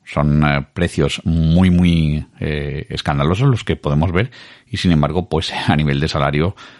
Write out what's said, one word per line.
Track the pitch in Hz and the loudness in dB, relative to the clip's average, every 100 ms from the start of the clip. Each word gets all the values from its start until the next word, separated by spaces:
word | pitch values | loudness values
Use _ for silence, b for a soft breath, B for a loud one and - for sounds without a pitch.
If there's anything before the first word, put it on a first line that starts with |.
son, | - 76 76 73 | -6 -2 2 2
eh, | 76 71 69 | 2 0 -4
precios | - 85 - 71 - | -4 -2 0 -2 -2
muy, | - 82 80 85 92 | -2 0 2 4 4
muy, | 90 90 85 78 76 - - | 4 4 2 0 -2 -6 -8
eh, | 80 76 71 69 - | -6 -4 -6 -8 -8
escandalosos | 69 - 71 73 92 139 | -6 -4 -2 0 2 0
los | 117 | 0
que | - 78 | -2 -4
podemos | - 73 85 | -2 0 0
ver | 85 120 B B B _ | 0 -2 B B B _
y, | 104 | -2
sin | 92 | 2
embargo, | 80 71 82 90 | 2 2 -2 -2
pues, | 78 - | -4 -4
<laughs> | - - | -4 0
a | 78 | 0
nivel | 76 71 | 0 0
de | 76 | -2
salario, | 78 71 73 85 B B | 0 0 0 -2 B B